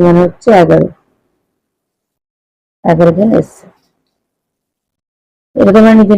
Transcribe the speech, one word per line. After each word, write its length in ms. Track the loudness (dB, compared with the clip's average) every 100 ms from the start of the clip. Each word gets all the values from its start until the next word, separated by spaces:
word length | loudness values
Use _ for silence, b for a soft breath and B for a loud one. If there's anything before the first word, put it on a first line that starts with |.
| 2
মানে 140 | 0 -2
হচ্ছে 240 | -4 -2 0
এগারো, 260 | 2 -2 -4 -10 _ _ _ _ _ _ _ _ _ _ _ _ _ _ _ _ _ _ -6
এগারো 260 | -2 0 -2
জন 120 | -2 -4
এসছে। 240 | -6 _ _ _ _ _ _ _ _ _ _ _ _ _ _ _ _ _ _ _ _ -4
এবার 180 | 0 2
তোমরা 180 | 2 2
নিজে 160 | 0